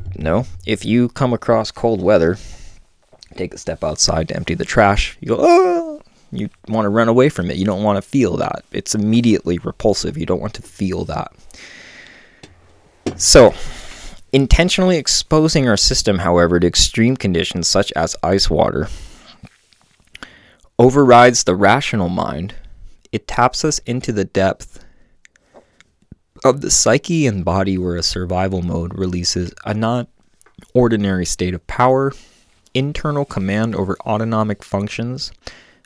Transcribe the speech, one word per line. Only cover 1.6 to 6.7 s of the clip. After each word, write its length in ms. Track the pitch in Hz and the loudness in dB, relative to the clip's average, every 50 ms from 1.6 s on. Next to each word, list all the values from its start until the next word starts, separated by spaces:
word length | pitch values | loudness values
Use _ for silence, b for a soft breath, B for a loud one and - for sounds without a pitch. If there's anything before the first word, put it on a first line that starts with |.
| 107 - | 0 -2
cold 300 | - - - 117 113 95 | -6 -4 -2 -2 0 0
weather, 380 | 90 92 107 90 82 82 95 107 B B B B B B B B B _ _ _ _ _ _ - - - - | 2 4 4 4 4 2 0 -2 B B B B B B B B B _ _ _ _ _ _ -20 -20 -18 -12
take 180 | - 92 85 - | -10 -10 -10 -12
a 60 | - | -12
step 260 | - - 82 - 80 | -12 -10 -10 -6 -6
outside 440 | 78 78 - - - 82 80 80 - | -6 -4 -2 -2 0 0 0 -2 -4
to 80 | 82 | -4
empty 180 | 82 85 - 85 | -6 -6 -4 -4
the 100 | 82 - | -4 -6
trash, 540 | - - 117 107 98 101 104 - - - - | -2 2 4 4 4 4 2 0 -2 -6 -10
you 80 | - - | -6 -4
go, 80 | 113 - | -2 2
"Oh!" 600 | - 349 339 359 370 359 349 339 330 320 302 302 - _ _ _ _ _ | 4 6 6 6 4 4 0 -2 -4 -6 -10 -16 -18 _ _ _ _ _
You 200 | - - 208 190 - _ _ | -10 -10 -10 -10 -10 _ _
want 160 | - | -4